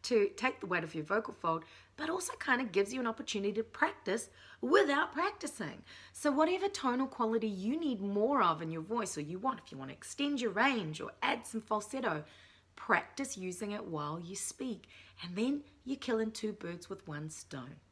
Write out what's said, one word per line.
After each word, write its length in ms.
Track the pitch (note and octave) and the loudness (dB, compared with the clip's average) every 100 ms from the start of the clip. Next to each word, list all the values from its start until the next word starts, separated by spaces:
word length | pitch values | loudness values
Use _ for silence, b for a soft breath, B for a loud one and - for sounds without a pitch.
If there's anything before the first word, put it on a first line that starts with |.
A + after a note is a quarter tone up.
to 260 | - A#3 G3+ - | 4 4 4 2
take 240 | B3+ - | -2 -2
the 80 | F#3+ | -2
weight 160 | F3 | 0
off 100 | D#3+ | 0
your 100 | D#3+ | -6
vocal 300 | D3+ G#3 A3 | 0 -2 -2
fold, 300 | A#3 E3+ D#3+ D#3+ B B - | -2 0 0 -2 B B -6
but 120 | D#4 | -2
also 240 | F#4 F4+ | -2 -4
kind 280 | - - B3 | -4 2 2
of 100 | B3 | 4
gives 220 | F3+ G3 | 2 2
you 60 | C4 | 0
an 80 | A#3+ | -2
opportunity 460 | A3+ - G#3 G3 | -4 -4 -2 0
to 100 | G3+ | -2
practice 680 | A3 - D#4+ - - A3 - B B B | -4 0 0 0 -2 -2 -2 B B B
without 500 | B3 F#4 D#4+ C#4+ E4+ | 6 6 8 4 2
practicing. 680 | C#4+ F#4 G4+ C#4+ - D#3+ - - B B | 0 -2 -2 -8 -6 -8 -8 -16 B B
So 180 | - D4 | 0 2
whatever 360 | C#4 D#4+ F4+ G4 | 4 4 4 0
tonal 400 | G4+ C4+ B3 C4 | 0 0 2 0
quality 400 | - A3+ A3+ A3 | 0 2 2 2
you 320 | F#3+ G3+ D#4 | 0 0 0
need 200 | D#4+ A3 | 0 0
more 440 | G3+ G3+ A3+ C#4+ | 0 2 4 6
of 180 | F#3 D#3 | 6 4
in 80 | E3 | -2
your 140 | D#3+ | -4
voice, 340 | D#3+ A#3 - D3+ | -2 -2 -2 -4
or 40 | |
you 180 | D3 F#3 | -6 -2
want, 200 | B3+ C4 - | -2 -4 -10
if 60 | |
you 60 | C3+ | -12
want 100 | C3+ | -10
to 60 | - | -12
extend 440 | - - C#4+ C#4 | -12 -2 0 2
your 120 | A#3 | 0
range 500 | F#3+ C4 B3 D#3+ D#3 | 4 4 4 -2 -4
or 100 | - - | -8 -2
add 240 | B3 A#3 - | 0 0 -4
some 140 | A3+ | -8
falsetto, 640 | - G#3+ G#3+ C4+ A3 D#3 D#3 B B B B - | -2 -2 -2 -2 0 -2 -6 B B B B -16
practice 600 | - F3+ - - C#4 - | 2 2 2 -6 -6 -4
using 340 | F#3 F3+ G#3 | -6 -4 -6
it 140 | G#3 F#3+ | -6 -4
while 340 | D#3 D3 E3 | -4 -2 -4
you 160 | E3+ F#3+ | -6 -6
speak. 520 | - - C4 G#3+ - B B - | -6 -4 -6 -6 -10 B B -14
And 120 | F3 F3+ | -8 0
then 260 | B3 C#4+ B B | 0 0 B B
you're 140 | B3 C4+ | -8 -6
killing 320 | - A3 A3 | 0 0 0
two 240 | A3 G#3+ | -2 -4
birds 360 | G3+ E3+ E3+ - | -4 -8 -8 -10
with 180 | F#3+ - | -12 -8
one 240 | D3 D#3 | -8 -8
stone. 460 | D#3 - C#3 B2+ D3+ _ | -10 -12 -10 -10 -16 _